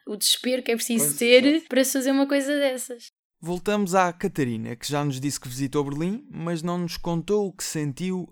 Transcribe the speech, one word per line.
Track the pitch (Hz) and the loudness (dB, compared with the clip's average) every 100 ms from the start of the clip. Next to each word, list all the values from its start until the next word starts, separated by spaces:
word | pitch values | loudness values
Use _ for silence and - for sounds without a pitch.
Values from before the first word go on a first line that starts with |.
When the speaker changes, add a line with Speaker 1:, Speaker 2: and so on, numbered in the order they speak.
| - | -10
Speaker 1:
o | 208 | -2
desespero | - - 247 254 | 0 0 0 -2
que | 254 | 0
é | 233 | -2
preciso | - 226 147 | 0 0 0
Speaker 2:
Pois, | 143 | 2
Speaker 1:
ter | 240 247 | 6 8
Speaker 2:
exato. | 269 320 - | 8 2 2
Speaker 1:
para | 254 | 2
se | 262 | 2
fazer | 277 254 | 2 2
uma | 269 277 | 2 2
coisa | 277 269 294 | 2 0 0
dessas. | 277 254 247 233 - _ _ _ | 0 -2 -8 -12 -16 _ _ _
Speaker 2:
Voltamos | 165 180 190 208 196 | -8 -4 0 0 4
à | 190 180 | 4 4
Catarina, | 170 196 - 127 113 113 120 | 2 -4 0 0 0 -6 -8
que | - | -4
já | 147 | -2
nos | 147 131 | 0 -2
disse | 143 - | -4 -6
que | 131 | -8
visitou | 127 139 147 | -6 -2 0
Berlim, | 139 143 175 226 285 | 0 -2 -4 -4 -8
mas | 156 165 170 | -8 -4 -4
não | 175 175 | -2 -4
nos | 170 - | -4 -6
contou | 175 170 160 208 196 | -4 -4 0 0 0
o | |
que | - | -6
sentiu | - 160 147 131 185 185 170 | -8 -4 -4 -4 -4 -4 -8